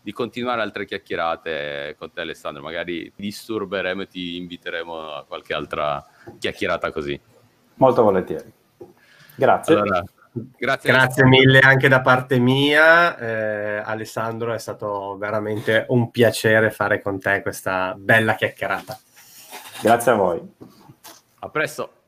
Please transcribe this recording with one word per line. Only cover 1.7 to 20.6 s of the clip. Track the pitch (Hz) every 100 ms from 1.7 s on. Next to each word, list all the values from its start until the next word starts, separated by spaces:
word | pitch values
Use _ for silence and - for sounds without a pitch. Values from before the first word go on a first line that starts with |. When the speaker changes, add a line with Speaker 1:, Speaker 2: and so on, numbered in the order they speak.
| 71 73 -
Speaker 1:
con | 82
te, | -
Alessandro. | 82 76 82 73
Magari | 73 85 85 85 -
ti | _
disturberemo | 101 107 - 110 98 98 90 92
e | 95
ti | 92 90 87
inviteremo | 87 87 87 85 85 82 80
a | 71
qualche | 69 85 _
altra | 78 73 78 76 71 - _ - -
chiacchierata | 107 - 95 85 87
così. | 80 73 69 _ _ _ _ _
Speaker 2:
Molto | _ 131 120
volentieri. | 107 95 - 78 - _ _ _ - _ _ _ _
Grazie. | - 127 92 -
Speaker 1:
Allora, | 107 104 92 92 _ _ 120 120 _
grazie. | 120 135 -
Speaker 3:
Grazie | 127 131 131
mille | 131 131 131 131
anche | 131 135 139
da | 131
parte | 131 127 - 127
mia. | 123 131 143 147 160 170 175 -
Eh, | 117 110 107 107 104 104
Alessandro, | 110 110 107 - 113 113 117
è | 110
stato | - 101 107 101 98 98
veramente | 101 107 107 107 104 110 -
un | 127 117
piacere | - 113 - 113 110 110
fare | - 101 101
con | - 98
te | 98 98
questa | 95 92 - 95 92 98
bella | 98 113 110 110
chiacchierata. | 104 - 98 95 - - _ _ - - - - - -
Speaker 2:
Grazie | 104 120 123
a |
voi. | 117 92 82 - _